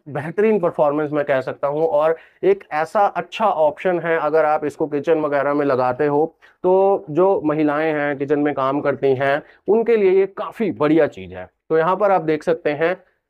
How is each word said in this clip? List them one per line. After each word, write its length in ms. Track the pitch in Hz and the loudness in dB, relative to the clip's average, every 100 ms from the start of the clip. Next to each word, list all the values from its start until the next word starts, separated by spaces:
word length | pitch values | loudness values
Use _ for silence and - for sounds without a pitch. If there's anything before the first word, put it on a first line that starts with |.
| - | -12
बेहतरीन 500 | 139 151 170 220 214 | -10 -8 0 2 2
परफॉर्मेंस 520 | 175 - 151 147 151 | 0 2 0 0 -2
मैं 120 | 151 | -4
कह 160 | 143 135 | 0 -2
सकता 280 | 131 127 139 | -2 -6 -4
हूँ, 140 | 147 | -2
और 340 | 160 147 156 160 - _ | 0 2 0 -2 -6 _
एक 220 | 185 196 - | 0 0 -2
ऐसा 280 | 151 160 220 | -6 -2 0
अच्छा 460 | 202 175 175 - 220 | 0 -2 -10 -2 -2
ऑप्शन 540 | 165 156 147 190 175 | 2 0 0 -2 -2
है, 160 | 165 165 | -2 -2
अगर 260 | 151 156 | 0 0
आप 200 | 151 151 | 2 0
इसको 220 | 147 - 156 | -2 -4 -4
किचन 340 | 147 143 160 | -4 0 0
वगैरह 340 | 151 143 139 | 0 0 0
में 100 | 143 143 | 0 0
लगाते 400 | 127 127 127 147 | 0 0 0 0
हो, 180 | 147 160 - - _ | 0 -2 -4 -20 _
तो 400 | 180 185 196 196 175 | 0 2 4 0 -2
जो 300 | 147 190 185 | 0 2 2
महिलाएं 480 | 156 151 151 147 160 | 0 0 0 0 -2
हैं, 240 | 151 147 143 | -2 -4 -4
किचन 200 | 139 147 | -2 0
में 140 | 147 | 0
काम 260 | 139 131 143 | 0 -2 -2
करती 340 | 143 131 135 | -2 -2 0
हैं, 280 | 127 139 143 - _ - | 0 0 -2 -4 _ 0
उनके 280 | 214 226 226 | 0 2 2
लिए 140 | 190 | 4
ये 160 | 190 196 | 4 2
काफ़ी 420 | - 165 - 214 | -4 -12 -4 -4
बढ़िया 340 | 104 151 156 147 | 0 2 4 2
चीज़ 260 | - 92 | -2 -14
है। 140 | 92 92 _ _ | -14 -16 _ _
तो 80 | 160 | 0
यहाँ 180 | 160 185 | 2 2
पर 140 | 208 | 2
आप 120 | 185 | 2
देख 200 | 156 156 | 0 -2
सकते 280 | 165 160 156 | -2 -2 -2
हैं 220 | 147 165 185 _ _ _ | -2 -2 -4 _ _ _